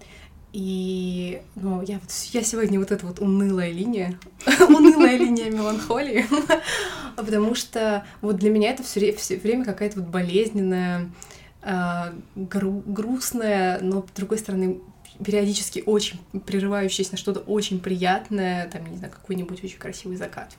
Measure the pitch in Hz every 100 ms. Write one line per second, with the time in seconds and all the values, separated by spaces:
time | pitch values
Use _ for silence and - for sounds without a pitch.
0 | - - - - - 202 190 185 185 185
1 | 180 180 180 180 - 214 190 185 196 196
2 | - - - 240 226 226 208 196 196 202
3 | 180 180 202 196 196 185 175 170 220 220
4 | 180 180 - - - 285 370 302 311 311
5 | 247 247 240 233 220 220 214 214 - 240
6 | 285 226 - 294 294 320 - - 381 -
7 | 269 - 214 208 214 247 - 233 214 208
8 | - - 208 185 208 214 214 262 247 208
9 | 208 208 - 185 202 240 214 180 208 208
10 | 170 180 175 185 220 208 190 185 180 175
11 | 175 175 - - - - 202 185 175 175
12 | 175 170 - 196 185 196 190 202 202 202
13 | 220 254 - 240 220 202 185 180 185 196
14 | 190 - 196 214 - 190 185 185 - -
15 | - - 196 208 202 202 - - - 214
16 | - 175 - 196 - 196 196 202 190 190
17 | 190 180 - 190 - 208 202 185 190 185
18 | 180 190 - 202 185 180 175 170 165 180
19 | 190 - - 185 175 185 190 - - 185
20 | 190 185 170 - -